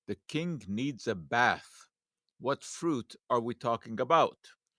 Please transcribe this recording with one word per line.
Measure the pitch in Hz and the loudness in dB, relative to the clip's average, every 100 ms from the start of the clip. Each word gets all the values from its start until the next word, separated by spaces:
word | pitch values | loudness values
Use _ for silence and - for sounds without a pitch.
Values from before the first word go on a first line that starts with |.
| - | -10
the | 101 - | -10 -6
king | 156 175 151 92 | -4 -4 -6 -6
needs | 104 139 117 117 | -4 -2 -4 -4
a | |
bath. | 95 76 120 120 80 - - - _ _ _ _ - | -4 0 4 4 2 -4 -20 -20 _ _ _ _ -8
What | 123 139 | -4 -4
fruit | - - 165 135 - - - | -4 -4 -2 0 -4 -10 -2
are | 123 | 0
we | 117 | 0
talking | 117 123 113 113 113 | -4 -2 -2 -4 -4
about? | 127 165 127 - - - _ | 4 4 4 0 -20 -20 _